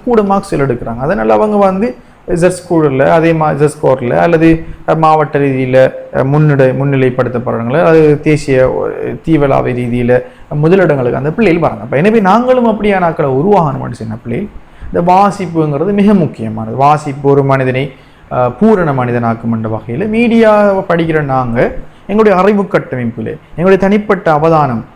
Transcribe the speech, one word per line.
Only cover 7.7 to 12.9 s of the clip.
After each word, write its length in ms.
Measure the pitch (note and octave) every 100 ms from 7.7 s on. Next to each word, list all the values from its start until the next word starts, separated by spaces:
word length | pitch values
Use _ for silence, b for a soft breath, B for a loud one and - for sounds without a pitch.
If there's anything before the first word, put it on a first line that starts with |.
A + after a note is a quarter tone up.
| D3
அது 380 | F3 D#3+ D3+ D3
தேசிய, 480 | D#3 D3 - B2+ C3
அஹ், 480 | F#2+ G#2 - - A#2 -
தீவளாவை 480 | D#3 C#3 C3+ B2+
ரீதியில 480 | B2 B2 A#2+ A#2+ B2 - B B D3+
முதலிடங்களுக்கு 500 | D#3 F#3+ E3+ C#3+ B2
அந்த 180 | C3+ C#3
பிள்ளைகள் 320 | F#3+ G#3 F3
வராங்க. 200 | C#3 A2+
அப்ப 140 | A2+ C3
எனவே 240 | G3 A3+
நாங்களும் 460 | F#3 G#3+ B3+ B3+ A#3
அப்படியான 340 | G#3+ G#3